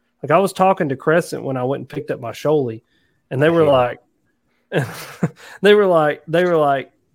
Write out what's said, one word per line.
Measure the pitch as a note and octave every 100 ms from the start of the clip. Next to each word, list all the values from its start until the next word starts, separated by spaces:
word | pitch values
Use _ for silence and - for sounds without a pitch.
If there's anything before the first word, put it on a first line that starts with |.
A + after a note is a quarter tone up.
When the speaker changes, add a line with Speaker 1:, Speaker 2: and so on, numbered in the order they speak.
| _ _
Speaker 1:
Like, | C3+
I | D#3+
was | G3
talking | - F#3+ F#3+ D#3
to | C3
Crescent | - E3 E3 D3+
when | C3 C3
I | B2+
went | C#3
and | B2
picked | D3+ -
up | B2
my | A#2
Shoalie, | G#2+ D3 D#3 B2 A2 _ _ _ _ -
and | B2+
they | D3+
were | E3+ D3+
Speaker 2:
Yeah. |
Speaker 1:
like, | C3 B2 - _ _ _ _ _ _ _
<laughs> | F3+ B2+ - - - D3+ - - -
they | G3
were | G#3 G3
like, | E3+ D3+ - -
they | D#3+ F3+
were | E3
like, | D3 C#3 C3 _ _